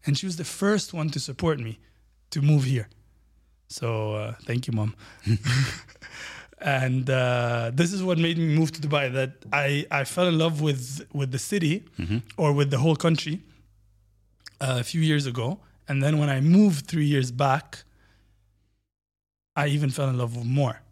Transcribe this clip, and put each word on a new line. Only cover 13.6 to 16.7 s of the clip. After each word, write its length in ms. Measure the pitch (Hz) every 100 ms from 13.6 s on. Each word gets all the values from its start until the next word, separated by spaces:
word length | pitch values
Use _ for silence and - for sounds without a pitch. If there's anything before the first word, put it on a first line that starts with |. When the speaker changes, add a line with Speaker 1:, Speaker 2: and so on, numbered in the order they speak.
| _ _ _ _ _ _ _ _ - _
Speaker 1:
uh, 180 | 135 127
a 40 | 120
few 80 | 165
years 240 | 156 151 139
ago. 340 | 120 117 185 - _ -
And 140 | 139
then 160 | 139 156
when 100 | 147 135
I 40 |
moved 460 | 147 180 208